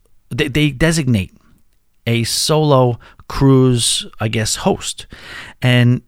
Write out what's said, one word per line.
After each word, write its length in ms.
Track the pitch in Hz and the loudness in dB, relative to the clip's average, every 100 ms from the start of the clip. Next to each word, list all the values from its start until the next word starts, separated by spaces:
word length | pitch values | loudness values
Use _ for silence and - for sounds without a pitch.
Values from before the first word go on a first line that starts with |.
| _ _ _ | _ _ _
they, 180 | 131 151 | -4 -2
they 240 | 139 151 | 0 0
designate 640 | 131 160 165 131 110 90 - _ _ _ _ _ _ - | 0 0 0 0 -2 -2 -12 _ _ _ _ _ _ -4
a 160 | 117 | -2
solo 760 | 113 - - 156 151 135 127 117 - - - | -2 -4 -2 0 2 4 2 -2 -10 -20 -12
cruise, 800 | - 135 135 131 123 113 - - - | 0 4 6 4 2 0 -4 -8 -8
I 80 | 110 | -6
guess, 300 | 110 110 - | -4 -4 -4
host. 500 | 190 208 - - - - - - - - | -2 -4 -6 -12 -16 -20 -20 -18 -20 -4
And, 400 | 127 123 120 123 | 0 4 4 2